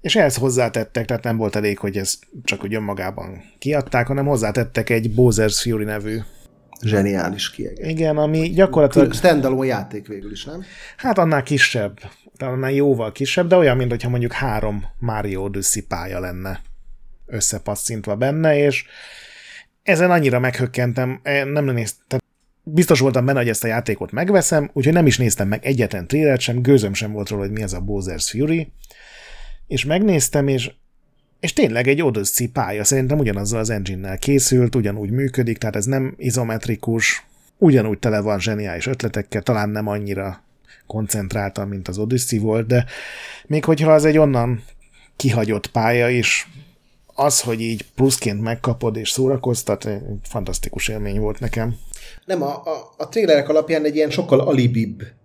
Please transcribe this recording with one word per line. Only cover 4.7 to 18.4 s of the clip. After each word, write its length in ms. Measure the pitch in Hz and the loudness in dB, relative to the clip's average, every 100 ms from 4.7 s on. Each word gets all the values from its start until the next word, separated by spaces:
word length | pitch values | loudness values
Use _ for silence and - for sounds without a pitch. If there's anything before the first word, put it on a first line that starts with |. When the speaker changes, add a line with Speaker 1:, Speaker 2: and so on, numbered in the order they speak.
| - 113 | -4 0
Speaker 1:
egy 200 | 117 110 107 | 0 0 4
Bowser's 420 | 123 104 110 101 | 4 6 2 0
Fury 220 | 120 113 | -2 -2
nevű. 340 | 104 107 104 110 104 - - _ _ - | -2 -4 -6 -8 -8 -16 -20 _ _ -8
Speaker 2:
Zseniális 680 | 113 107 98 98 85 98 - | 0 2 2 0 -4 -4 -8
kieg. 280 | - 92 - | -8 -10 -8
Speaker 1:
Igen, 340 | 156 160 160 151 | -6 -2 0 2
ami 340 | 151 156 165 | 2 0 0
gyakorlatilag 560 | 170 190 - 143 - 139 | 4 4 6 4 6 4
Speaker 2:
Külön 120 | - | 6
standalone 440 | 185 151 131 131 131 | 4 4 2 0 0
játék 400 | 113 95 107 98 | -2 -6 -12 -12
végül 240 | 101 101 | -14 -12
is, 120 | 101 | -14
nem? 180 | 131 165 185 - - - | -12 -14 -16 -18 -20 -8
Speaker 1:
Hát 220 | 262 196 | 0 2
annál 240 | 165 151 | 4 2
kisebb, 560 | 131 147 - 123 101 101 - - - _ | 2 2 2 2 -4 -6 -20 -20 -20 _
talán 180 | 135 | -6
annál 160 | 127 131 | -4 -2
jóval 400 | 139 143 127 110 | 2 4 2 0
kisebb, 340 | - 139 - 175 | -4 -2 0 4
de 80 | 185 | 6
olyan, 200 | 156 127 | 6 4
mint 140 | 123 | 0
hogyha 180 | 120 123 | -2 -2
mondjuk 240 | 123 120 | -2 -2
három 520 | - 135 107 107 104 101 - | -2 -2 -2 -2 -4 -8 -6
Mario 440 | 120 110 104 95 | -4 -2 -4 -4
Odyssey 380 | 98 98 95 - | -4 -4 -2 -4
pálya 380 | - 92 90 92 | -4 -8 -6 -6
lenne 400 | 92 92 92 95 - - - - - - - | -8 -8 -8 -10 -10 -16 -16 -18 -18 -20 -10
összepasszintva 920 | 110 - 107 - 104 - 113 101 104 | -4 -2 -2 -6 -6 -6 -6 -6 -2
benne, 420 | 127 151 | 0 2